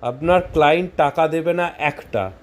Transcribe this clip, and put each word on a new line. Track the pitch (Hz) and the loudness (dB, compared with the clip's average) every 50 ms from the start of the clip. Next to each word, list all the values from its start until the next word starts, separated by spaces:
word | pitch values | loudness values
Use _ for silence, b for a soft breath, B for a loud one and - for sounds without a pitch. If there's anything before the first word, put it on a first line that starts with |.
আপনার | - 120 123 131 151 165 180 185 180 - | -6 -6 -6 -4 0 2 2 2 2 0
ক্লায়েন্ট | - 160 151 147 156 170 180 175 - - 160 | 0 2 4 4 4 2 0 -4 -2 0 0
টাকা | 143 139 - 160 156 | 0 2 0 0 0
দেবে | 151 165 156 165 175 175 | 0 -2 -2 -2 0 0
না | 175 170 - - 143 147 | -2 -4 -4 -4 -4 -4
একটা। | 143 - - - - 110 95 95 90 - | -4 -4 -14 -6 -4 -4 -4 -4 -8 -14